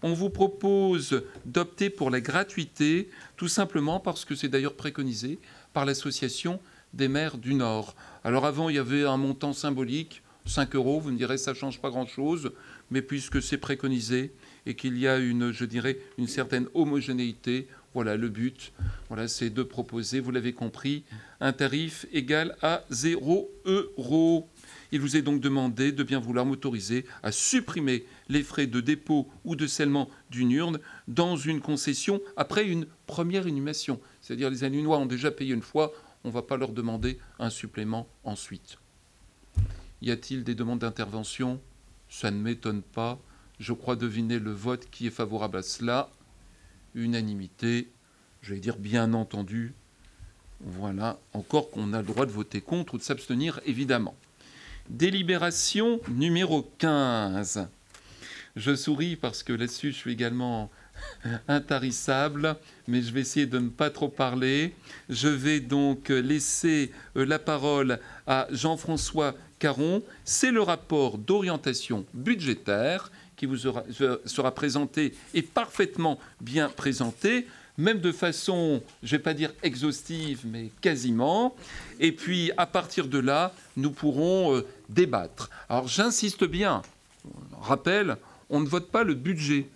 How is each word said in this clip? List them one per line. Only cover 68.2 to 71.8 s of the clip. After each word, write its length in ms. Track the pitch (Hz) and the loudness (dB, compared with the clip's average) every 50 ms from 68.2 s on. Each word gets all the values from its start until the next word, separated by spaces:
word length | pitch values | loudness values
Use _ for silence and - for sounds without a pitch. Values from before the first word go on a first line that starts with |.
| - - | -2 0
à 200 | 131 131 135 - | 2 2 2 0
Jean-François 840 | - 127 120 160 165 143 - - 165 143 - - - 156 151 143 131 - - - - _ | -4 0 0 0 0 0 -2 -2 -2 -2 -2 -2 0 2 2 2 0 -4 -12 -20 -8 _
Caron. 460 | - 151 135 120 147 160 180 208 240 - - - - | 0 0 2 2 2 2 2 0 -2 -4 -16 -16 -6
C'est 260 | - - - - 262 | -2 0 4 4 4
le 100 | 247 226 | 6 4
rapport 560 | 208 175 170 165 - - 160 151 139 127 104 104 | 4 4 2 -2 0 0 2 4 4 4 2 -2
d'orientation 880 | 107 110 185 208 196 180 175 147 - 143 127 117 | 0 2 2 4 4 2 0 0 0 0 -2 -2